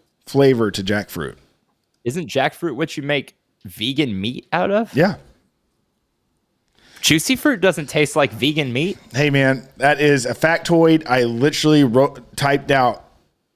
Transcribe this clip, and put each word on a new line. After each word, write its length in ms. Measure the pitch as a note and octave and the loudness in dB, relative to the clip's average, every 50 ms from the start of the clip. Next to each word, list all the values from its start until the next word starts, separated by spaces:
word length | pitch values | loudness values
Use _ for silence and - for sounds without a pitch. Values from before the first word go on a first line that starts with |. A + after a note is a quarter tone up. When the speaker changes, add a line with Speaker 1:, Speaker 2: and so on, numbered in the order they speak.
| _ _ _ _ _ | _ _ _ _ _
Speaker 1:
flavor 440 | - - C#3 C#3 C3+ C3 A#2 A2+ G2+ | -4 0 4 4 4 4 2 0 -2
to 120 | F2+ G2+ F#2+ | -2 -4 -4
jackfruit. 520 | G2 G#2 G#2 G2 - - F2 D2+ B1+ - - _ _ _ _ _ _ _ _ _ _ _ _ _ | -4 -4 -4 -4 -8 -10 -10 -10 -10 -12 -16 _ _ _ _ _ _ _ _ _ _ _ _ _
Speaker 2:
Isn't 240 | A#2+ C3 F#3 E3 - | -8 -6 -6 -10 -4
jackfruit 480 | - C3+ C3 D#3 - - F3 E3+ B2 | -2 -2 -2 -2 -4 -6 -8 -8 -4
what 200 | B2 D#3+ D#3 - D#3+ | -4 -6 -6 -6 -8
you 40 | C#3 | -4
make 320 | C#3+ D3 C#3 - - _ _ _ _ _ _ _ | -2 -4 -4 -4 -8 _ _ _ _ _ _ _
vegan 560 | G#2 - - G#2+ B2+ C#3 C3+ D#3 B2 G2+ F#2+ | -20 -12 -8 -6 -4 -2 -2 -2 -2 -4 -4
meat 260 | G2 A#2 B2+ - - _ - | -6 -6 -8 -10 -10 _ -4
out 180 | E3+ F3+ G3 | -4 -2 -2
of? 240 | G3+ G#3+ A#3 G#3+ - | -2 -2 -2 -2 0
Speaker 1:
Yeah. 200 | - E3 G#3 E3+ - - _ _ _ _ _ _ _ _ _ _ _ _ _ _ _ _ _ _ _ _ _ _ _ _ _ _ _ _ _ _ _ _ _ _ - | 0 0 0 0 -6 -12 _ _ _ _ _ _ _ _ _ _ _ _ _ _ _ _ _ _ _ _ _ _ _ _ _ _ _ _ _ _ _ _ _ _ -6
Speaker 2:
Juicy 360 | - - D3+ D#3+ - - C4 | 0 0 0 0 0 -2 -4
fruit 240 | A#3+ - D4+ C4 F#3 | 0 0 0 0 2
doesn't 260 | F3 F#3+ E3 F3 D3+ - | 2 0 0 0 -6 -4
taste 280 | - D#3 D3+ C#3+ - | -2 0 0 0 2
like 160 | D#3 C#3+ - A2 | 0 0 0 -2
vegan 400 | A2 B2+ D3 D3+ D3+ D3 B2+ A#2 | -2 -2 -2 -2 -2 -4 -4 -4
meat. 260 | B2+ D#3+ G3 - - - - - | -4 -4 -4 -6 -10 -14 -10 -4
Speaker 1:
Hey, 180 | B2 D3 D3 | -2 0 2
man, 380 | C#3 C#3 C3+ C3+ C3+ B2+ - - _ | 2 2 2 2 0 -2 -6 -14 _
that 240 | - C3 C#3+ D3 C#3 | -2 0 0 2 2
is 260 | D3 D3 C#3+ C3+ B2+ | 2 2 2 2 0
a 80 | B2 A#2+ | -4 -4
factoid 720 | - - D#3 E3 D#3+ - - E3+ E3 E3 D#3+ D#3+ D#3+ D#3+ - | -2 0 0 0 -2 0 0 2 4 4 4 4 2 2 0
I 160 | B2 C3 A#2+ | 0 0 0
literally 600 | A#2 A#2 A#2 C3 D3+ D3 - D3 D3+ D3+ D3 C#3+ | 0 0 0 0 0 0 0 2 2 4 4 4
wrote, 520 | B2 A2 B2+ C#3 C#3+ - B2+ A#2 - - | 4 4 2 2 2 -2 -8 -18 -16 -10
typed 340 | - C3+ C#3 C#3+ - - - | -4 -2 -2 -2 -2 0 0
out 340 | C#3 C3+ B2+ A#2+ G2+ - - _ _ _ _ _ _ _ _ _ _ | 0 2 2 0 0 -4 -12 _ _ _ _ _ _ _ _ _ _